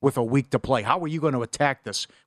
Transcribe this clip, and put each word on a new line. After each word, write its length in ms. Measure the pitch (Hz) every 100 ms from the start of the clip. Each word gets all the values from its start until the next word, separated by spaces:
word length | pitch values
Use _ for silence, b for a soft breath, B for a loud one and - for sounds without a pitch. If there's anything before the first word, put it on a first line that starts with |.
with 160 | 139 131
a 60 |
week 280 | 117 139 131
to 100 | 127
play? 220 | - 127
How 180 | 104 170
are 80 | 160
you 100 | 160
gonna 200 | 151 127
attack 420 | 113 - 143 127
this 240 | 107 - - b